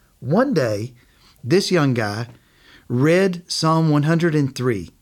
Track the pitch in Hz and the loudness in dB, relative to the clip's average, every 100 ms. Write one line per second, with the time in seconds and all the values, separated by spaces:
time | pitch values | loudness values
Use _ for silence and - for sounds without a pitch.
0 | _ _ 120 180 285 185 120 104 120 - | _ _ -2 0 0 0 0 -2 -6 -14
1 | _ _ _ _ 117 180 196 175 143 120 | _ _ _ _ 0 0 2 2 2 0
2 | 104 104 117 - _ _ _ - - 120 | -2 -6 -10 -14 _ _ _ -20 -6 0
3 | 147 175 196 175 - - 160 160 160 147 | 2 2 2 -2 -8 -4 0 2 2 2
4 | 147 165 170 151 135 127 127 104 80 - | 2 2 2 0 -2 -2 -2 -2 -6 -16